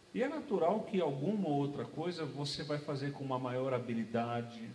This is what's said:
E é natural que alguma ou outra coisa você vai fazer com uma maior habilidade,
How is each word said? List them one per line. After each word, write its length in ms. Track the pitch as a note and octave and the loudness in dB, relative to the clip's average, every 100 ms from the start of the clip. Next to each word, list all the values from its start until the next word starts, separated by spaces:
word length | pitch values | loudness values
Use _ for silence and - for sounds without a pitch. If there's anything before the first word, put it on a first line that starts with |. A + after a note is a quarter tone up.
| - | -8
E 100 | F#3 | -2
é 60 | C4+ | 0
natural 540 | D#4 - F#3+ D#3+ G#3+ | -2 0 4 6 4
que 180 | - F#3+ | 2 2
alguma 480 | D#3+ C#3 D#3 G#3+ E3+ | 2 2 0 2 2
ou 60 | |
outra 300 | C#3+ C#3 C#3+ | 2 2 -2
coisa 420 | A#2 C#3+ E3+ E3+ D3 | -6 -4 -4 -2 -4
você 360 | C3 C#3+ - | -4 -4 -4
vai 160 | D3 D3 | -4 -4
fazer 340 | D3 C#3+ C#3+ | -2 -2 -2
com 120 | C#3+ | -4
uma 140 | C3+ B2+ | -2 0
maior 340 | C3 B2+ C3 | 0 0 2
habilidade, 880 | B2 A#2 A2+ G#2+ A#2+ A#2 A#2+ A#2 A2+ A#2 | 0 0 -2 0 0 2 0 -2 -8 -10